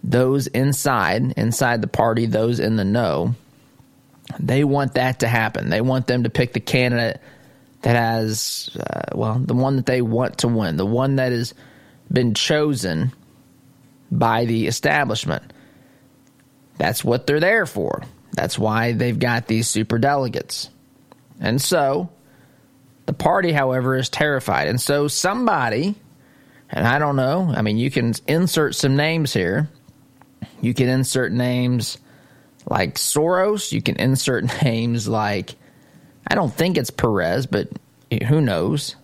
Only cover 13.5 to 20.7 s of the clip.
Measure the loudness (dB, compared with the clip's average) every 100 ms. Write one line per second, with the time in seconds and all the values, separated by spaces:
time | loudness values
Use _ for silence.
13.5 | _ _ _ _ _ _ 0 2 2 0
14.5 | 0 -2 0 0 2 0 -4 -4 -6 -8
15.5 | -20 -20 -20 _ _ _ _ _ _ _
16.5 | _ _ -4 -2 -2 0 -2 0 2 2
17.5 | 2 0 -4 -4 -4 -8 -20 -10 -4 -4
18.5 | -2 0 0 0 0 -2 0 0 -2 -2
19.5 | -2 0 -2 0 0 2 2 -2 -6 -8
20.5 | -12 -12